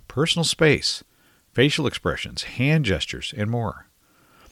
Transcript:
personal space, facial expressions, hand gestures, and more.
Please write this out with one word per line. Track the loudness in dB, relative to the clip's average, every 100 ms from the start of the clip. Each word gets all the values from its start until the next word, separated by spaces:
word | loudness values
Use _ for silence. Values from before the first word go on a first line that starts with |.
| -8
personal | -2 0 2
space, | 0 4 4 4 0 -6 -10 _ _ _ _
facial | 2 2 2 -2
expressions, | -2 -4 -4 -8 -10
hand | -8 -2 2 4 2
gestures, | 0 -2 -8 -10 -4
and | -2
more. | -2 -4 -6 -16 _ _ _ _ _ -20